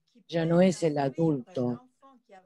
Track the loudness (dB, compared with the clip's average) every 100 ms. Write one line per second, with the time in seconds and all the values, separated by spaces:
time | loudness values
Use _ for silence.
0 | _ _ -8 -4 2 4 4 2 -2 0
1 | -2 0 0 -2 -4 -6 -4 -6 -12 _
2 | -20 -20 _ -20